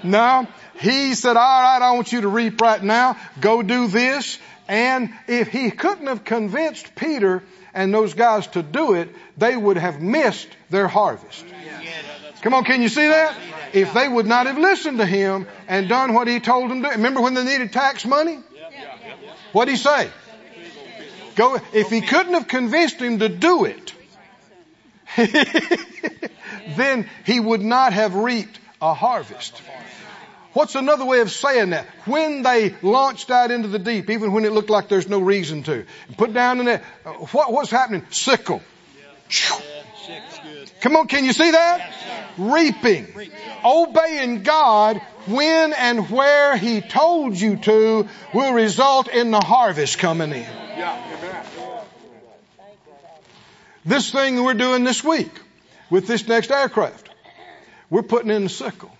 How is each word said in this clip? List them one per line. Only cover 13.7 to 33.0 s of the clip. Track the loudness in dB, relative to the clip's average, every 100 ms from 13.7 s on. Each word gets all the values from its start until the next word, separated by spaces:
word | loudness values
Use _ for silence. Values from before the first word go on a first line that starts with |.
If | 0 2
they | 0 0
would | 0 2
not | 2 2
have | 2
listened | 2 2 -2 -2
to | 0
him | 0 0 -2 -8 -16 -4
and | -4 0
done | 0 2
what | 2 0
he | -2
told | 2 0 0
them | -4
to, | -4
remember | 0 0 2
when | 0
they | 0
needed | -2 -2 -2
tax | 0 0 -2 -2
money? | 0 0 -4 -16 -20 -20 -18 -18 -18 -18 -18 -20 -20 -2
What'd | 0 2
he | 2
say? | 2 2 0 -8 -20 -20 -20 -20 -20 -20 -20 -20 -20 -20 -10 0
Go, | 2 0 -2
if | -2 0
he | -2
couldn't | 0 0 2 -2
have | -2
convinced | -4 0 2 0 0
him | -4 0
to | -2
do | 2 2 4 0
it, | -4 -18 -20 _ -20 -20 _ _ -20 _ _ _ _ -8 0
<laughs> | 2 2 2 0 0 -4 -4 -10 -12 -10 -16 -14 -18 -16 -10 -2
then | 0 0 -6 -10 -2
he | -2
would | 0 0
not | 2 2 2
have | 2 0 0
reaped | -2 -4 -6 -18 -20 _
a | -2
harvest. | 0 -2 -2 -8 -16 -16 -18 -20 -20 -20 -20 -20 -20 -20 -20 -6
What's | -2 0
another | 0 0 0 2
way | 2
of | 2
saying | -2 0 2 0
that? | -2 -6 -14 -4
When | -2 0 0
they | 2 2 0 0
launched | 0 2